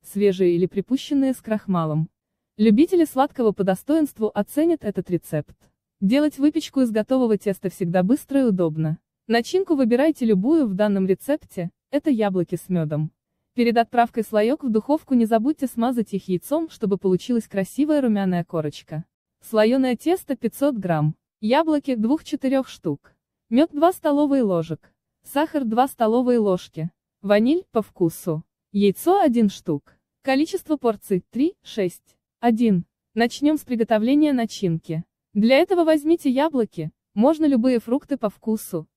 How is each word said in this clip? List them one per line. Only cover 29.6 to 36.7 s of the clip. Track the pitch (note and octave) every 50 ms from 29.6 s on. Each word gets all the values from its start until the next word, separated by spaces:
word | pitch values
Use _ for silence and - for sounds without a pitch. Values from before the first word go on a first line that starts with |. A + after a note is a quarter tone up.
| - - D#3 D3 _ _ _ _ _ _ _ _ -
Количество | C4+ C4+ C4+ D#4 - - F4+ - - D#4
порций | C#4 - A#3 G#3+ G#3 - - G3+ F3+ - _
три, | - A3+ C#4 E4+ G4+ _ -
шесть, | - - A3+ G3 F3+ - - _ _ _ _ _ _ _ -
один. | - A#3+ A3+ G#3+ A#3+ A3+ G3+ F3 F3 _ _ _ _ _ -
Начнем | A3 A#3 A#3+ - - C#4 D4 D#4 D4
с |
приготовления | - - B3 A3+ A#3 - A3+ G#3+ G#3+ A#3+ C#4 D4 D#4 D4+ C#4
начинки. | B3 A#3 A3 - - - F3 E3 E3 - - D#3+ D#3 F3 _ _ _ _ _ -
Для | G#3 G#3 A#3 C4 C#4
этого | E4+ - F#4+ F4 E4
возьмите | D#4+ D#4+ D4+ C#4+ D#4 E4+ E4+ - C#4+
яблоки, | A#3+ C4 D4 E4 D4+ C4 A3 -